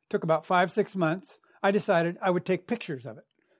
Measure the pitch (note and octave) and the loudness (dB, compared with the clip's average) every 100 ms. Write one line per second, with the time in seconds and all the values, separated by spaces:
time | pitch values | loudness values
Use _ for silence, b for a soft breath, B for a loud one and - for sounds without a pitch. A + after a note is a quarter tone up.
0 | - G#3 E3 D#3+ - F3+ F3+ A3 F#3+ F#3+ | -6 -4 0 0 2 2 2 0 -2 0
1 | D#3+ F#3 - - b b G3 G3+ - F3 | -2 -2 -8 -20 b b 0 2 2 2
2 | E3+ F3 F#3+ F3+ F3 F3+ - A3+ - C3 | 2 0 -2 0 0 -4 -4 -8 -8 -12
3 | A#2+ A2 - _ _ _ | -12 -16 -20 _ _ _